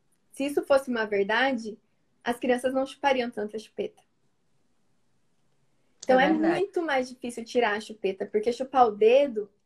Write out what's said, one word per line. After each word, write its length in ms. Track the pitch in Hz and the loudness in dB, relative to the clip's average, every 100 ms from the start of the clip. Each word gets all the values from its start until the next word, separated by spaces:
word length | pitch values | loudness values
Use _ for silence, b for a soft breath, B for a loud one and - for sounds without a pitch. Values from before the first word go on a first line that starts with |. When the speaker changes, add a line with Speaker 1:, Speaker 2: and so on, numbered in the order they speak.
| _ _ _ | _ _ _
Speaker 1:
Se 120 | - | -6
isso 180 | 277 294 | -4 -4
fosse 240 | - 539 269 | 2 2 2
uma 140 | 233 | -4
verdade, 760 | 214 202 202 226 269 247 226 208 _ _ _ _ | -2 -2 0 2 0 0 -6 -12 _ _ _ _
as 140 | - 247 | -6 -4
crianças 340 | 262 247 254 | 0 0 0
não 120 | 262 269 | -2 -4
chupariam 440 | - 285 262 240 | -2 0 0 -2
tanta 280 | 214 208 220 | -6 -8 -10
chupeta. 440 | - - - - _ _ _ _ _ _ _ _ _ _ _ _ _ _ _ _ _ _ _ _ | -12 -10 -10 -10 _ _ _ _ _ _ _ _ _ _ _ _ _ _ _ _ _ _ _ _
Então, 200 | - 254 | 2 4
Speaker 2:
É 60 | |
Speaker 1:
é 40 | 285 | 4
Speaker 2:
verdade. 260 | 320 320 339 | 2 2 0
Speaker 1:
muito 220 | 392 359 | -2 -4
mais 260 | 320 262 254 | -2 -2 -4
difícil 360 | 247 240 233 | -10 -12 -12
tirar 320 | 226 247 226 208 | -4 0 0 -2
a 40 | |
chupeta, 460 | 220 214 190 190 208 | -6 -6 -6 -4 -4
porque 260 | 214 220 | -2 -2
chupar 340 | 240 262 269 240 | -2 -2 4 4
o 40 | |
dedo 580 | 208 220 262 285 214 208 _ | 4 6 6 4 -2 -8 _